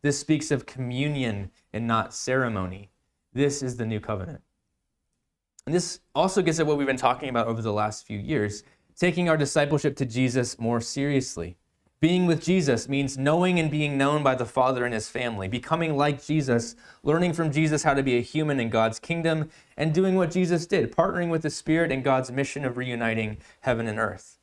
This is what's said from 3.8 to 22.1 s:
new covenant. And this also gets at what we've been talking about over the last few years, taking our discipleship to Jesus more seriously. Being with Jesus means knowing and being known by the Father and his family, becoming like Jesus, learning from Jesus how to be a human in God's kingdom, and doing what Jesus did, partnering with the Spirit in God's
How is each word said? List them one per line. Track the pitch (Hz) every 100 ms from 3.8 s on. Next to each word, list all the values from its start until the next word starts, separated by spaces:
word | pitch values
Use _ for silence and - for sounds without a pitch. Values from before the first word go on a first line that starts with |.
| 110
new | 107
covenant. | - 101 92 147 _ _ _ _ _ _ _ _ _ _ _ _ -
And | 175
this | 170 - _ -
also | 185 202
gets | 170 160
at | 151
what | 147
we've | 139
been | 131
talking | 127 127 143
about | 120 113
over | 113
the | 110
last | 104 107 107 -
few | 107
years, | 107 151 104 104 - _ _ -
taking | 175 170 175
our | 156
discipleship | 143 151 143 151 147 139
to | 127
Jesus | 117 131 123 120 -
more | 113 117
seriously. | 113 - 143 139 127 - 85 - _ _ _ _
Being | 160 180 175
with | 165
Jesus | 170 185 143 117 -
means | 139 139 135
knowing | 139 160 185 180
and | 156
being | 151 147 139
known | 139 151
by | 139 127
the | 113
Father | - 127 127 123
and |
his | 113 107
family, | 127 123 107 95
becoming | 120 - 165 165 143
like | 147 135
Jesus, | - 156 135 117 117 - - -
learning | - 160 180
from | 165 160
Jesus | 143 156 151
how | 156 139
to |
be | 135 120
a |
human | 117 151 151 139
in | 117
God's | 113 113 110
kingdom, | - 170 165 160 151 - _ -
and | 160
doing | 156 190 185
what | 170
Jesus | 185 180 175 170
did, | 196 113 -
partnering | 180 175 170
with | 165
the | 160
Spirit | - - 160 165
in | 135
God's | 135